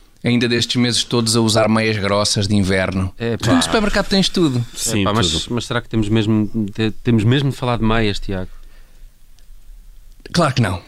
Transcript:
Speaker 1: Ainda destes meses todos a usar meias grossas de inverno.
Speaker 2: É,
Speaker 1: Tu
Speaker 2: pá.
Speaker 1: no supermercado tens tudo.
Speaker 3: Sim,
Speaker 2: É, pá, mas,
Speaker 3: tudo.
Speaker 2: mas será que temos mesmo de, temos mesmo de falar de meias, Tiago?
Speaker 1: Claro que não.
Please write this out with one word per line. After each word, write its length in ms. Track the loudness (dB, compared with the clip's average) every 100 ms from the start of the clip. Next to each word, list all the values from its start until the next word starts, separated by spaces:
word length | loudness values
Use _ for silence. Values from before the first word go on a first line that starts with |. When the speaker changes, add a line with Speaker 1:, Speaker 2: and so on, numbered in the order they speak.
| -20 -6
Speaker 1:
Ainda 240 | 0 2 2
destes 280 | 0 0 0
meses 280 | 2 0
todos 320 | 0 0 2 2
a 40 |
usar 260 | 2 4 4
meias 300 | 2 2 0
grossas 500 | 0 0 0 0 2
de 60 |
inverno. 580 | 2 2 2 0 -2 -4 -4
Speaker 2:
É, 180 | -4 -2
Speaker 1:
Tu 100 | 2
Speaker 2:
pá. 80 | 2
Speaker 1:
no 60 |
supermercado 440 | 2 0 2 0 0
tens 240 | 2 2
tudo. 340 | 2 2 0 -4
Speaker 3:
Sim, 280 | -6 -2 0
Speaker 2:
É, 20 |
pá, 80 | 0
mas, 180 | 2 0
Speaker 3:
tudo. 240 | -2 -4
Speaker 2:
mas 120 | -6 -4
será 160 | -6
que 60 | -2
temos 180 | -2 2
mesmo 420 | 2 2 2 0 -2 -4
de, 160 | -2 -4 -2
temos 200 | 0 2
mesmo 260 | 4 2 0
de 60 | -2
falar 200 | -2 0
de 80 |
meias, 340 | 0 2 0 -2
Tiago? 300 | -4 -4 -6 -12 -18 -20 -20 -20 -20 -20 -20 -20 -20 -20 -18 -20 -20 -20 -20 -20 -6
Speaker 1:
Claro 220 | 0 0
que 80 | 2
não. 180 | 0 -2